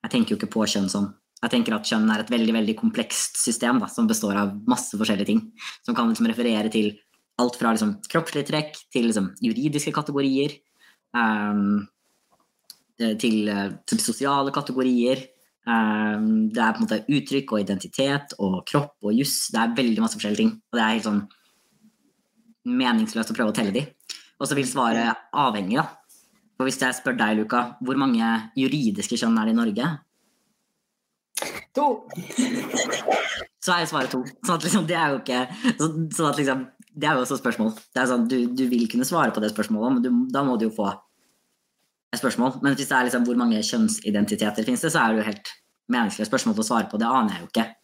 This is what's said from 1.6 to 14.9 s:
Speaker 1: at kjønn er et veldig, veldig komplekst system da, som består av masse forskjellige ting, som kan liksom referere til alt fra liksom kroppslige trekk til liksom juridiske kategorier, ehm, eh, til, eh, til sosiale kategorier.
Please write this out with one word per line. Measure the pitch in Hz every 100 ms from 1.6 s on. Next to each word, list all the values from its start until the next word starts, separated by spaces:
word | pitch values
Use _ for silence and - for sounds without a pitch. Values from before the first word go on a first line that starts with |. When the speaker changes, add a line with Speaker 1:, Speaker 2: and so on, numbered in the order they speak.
| 113 107
Speaker 1:
at | -
kjønn | 110 107
er | 107
et | 110
veldig, | 120 113 113
veldig | 107 107
komplekst | 113 123 113 - - -
system | - 113 120 127
da, | 95
som | - 113
består | 110 104 101
av | 101 104 110
masse | 123 - 104
forskjellige | 110 101 101
ting, | 110 - - - - -
som |
kan | 120 117
liksom | 110 117
referere | 113 120 107 107
til | 110 104 104 _ _ _ -
alt | 123 -
fra | 117 110
liksom | 104 101 -
kroppslige | - - 147 139
trekk | 156 151 - -
til | 131 117
liksom | 104 95 - 117
juridiske | 113 151 143 151
kategorier, | 151 147 139 139 135 143 - _ _ - _ _
ehm, | 120 113 107 104 104 101 104 104 _ _ _ _ _ _ _ _ - _ _
eh, | 113 107
til, | 120 110 104
eh, | 101 98 - -
til | 113
sosiale | - 113 139 139 139
kategorier. | 139 139 131 127